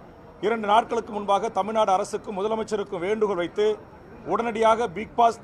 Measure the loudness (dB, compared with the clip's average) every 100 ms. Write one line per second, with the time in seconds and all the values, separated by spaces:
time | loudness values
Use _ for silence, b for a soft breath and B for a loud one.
0 | -20 -20 -20 -6 -2 -2 4 4 4 -2
1 | -4 -6 0 0 0 -2 -2 0 2 2
2 | 0 -6 -8 -6 -2 -2 -4 -4 -6 -6
3 | -4 0 0 0 -4 0 0 0 -8 -20
4 | -20 -16 -4 -2 -2 2 4 4 0 -6
5 | -6 2 2 2